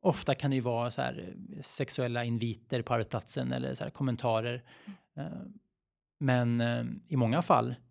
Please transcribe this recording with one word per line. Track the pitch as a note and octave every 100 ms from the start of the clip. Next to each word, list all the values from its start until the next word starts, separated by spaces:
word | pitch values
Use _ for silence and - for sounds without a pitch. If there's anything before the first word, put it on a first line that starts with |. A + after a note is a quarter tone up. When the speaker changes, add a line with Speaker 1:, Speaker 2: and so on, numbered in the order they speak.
Speaker 1:
Ofta | F#3+ D#3 -
kan | - C#3+
det | C3+
ju |
vara | A#2+ A#2 A#2+
så | A#2+
här, | B2+ C3 - - -
eh, | -
sexuella | C#3+ - C3+ - B2 A#2+
inviter | A#2+ A#2 A#2 A2 _ B2+
på | A2+
arbetsplatsen | A#2+ G#2+ A#2 - - B2
eller | B2+ C3
så | B2+
här | A#2+
kommentarer. | - C3+ A#2 B2+ A2+ A#2 A#2+ - - - G3 _
Speaker 2:
Mm. | - D3
Speaker 1:
Eh, | - G3 - _ _ _ _ _ _
men, | C3+ B2 A#2+ A#2+
eh, | A#2+ A#2+ A#2 A#2 -
i | C#3
många | A#2 C#3
fall | F3 D3+ A#2 B2 -